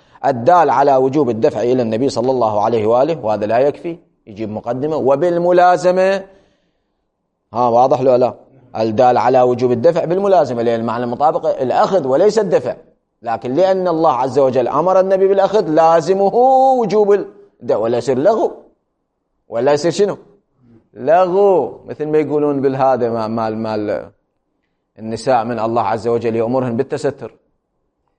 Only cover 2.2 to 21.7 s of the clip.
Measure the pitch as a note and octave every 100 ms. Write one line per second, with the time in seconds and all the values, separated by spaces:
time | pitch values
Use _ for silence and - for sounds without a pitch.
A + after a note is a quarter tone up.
2.2 | B2 C3 A2 G#2 A2 A#2 G#2+ A#2+ D3 D#3
3.2 | A2 G#2+ G#2 A#2 C#3 C#3 E3+ E3 _ _
4.2 | - G2+ G#2+ G#2+ A#2 B2+ D3+ D3+ A#2+ C#3
5.2 | F3 E3+ F3 F3+ F3+ F3+ F3+ F#3 F#3+ G3
6.2 | F#3+ _ _ _ _ _ _ _ _ _
7.2 | _ _ _ A2+ B2 A#2+ C3 C#3+ C3 B2
8.2 | A#2+ - - _ _ G#2+ A2+ G#2+ B2 A#2+
9.2 | A#2+ C3 B2 A#2+ B2 A#2 E3 E3 D3+ F#3
10.2 | G3+ F3+ C3 A#2+ A#2 A#2 A2+ A#2 A#2+ A#2+
11.2 | D3+ E3 D#3 - B2+ - G3 F#3 C3+ C#3
12.2 | G#3 G#3+ G3 D#3+ B2 - - _ _ _
13.2 | A2+ A2+ B2 C#3 F#3 F#3+ F3+ D#3+ D#3+ B2
14.2 | C3 B2+ C3 B2+ A#2 C#3+ F3 F#3 F#3+ F#3+
15.2 | F#3+ G3 F#3+ G#3 D#3 D#3 E3 E3+ D#3 F#3+
16.2 | G3 G#3 B3+ C4 C4+ B3+ G#3+ G#3 G3+ G3+
17.2 | D#3 - - _ A#2+ A#2+ A2+ A#2+ B2 B2+
18.2 | F3+ A3+ - - - _ _ _ _ _
19.2 | _ _ - A#2 C3+ D3 E3+ D#3 G3+ C#3+
20.2 | - _ _ _ A#2+ A2+ _ G#2+ B2+ E3+
21.2 | F#3 F#3+ G3+ F3 A2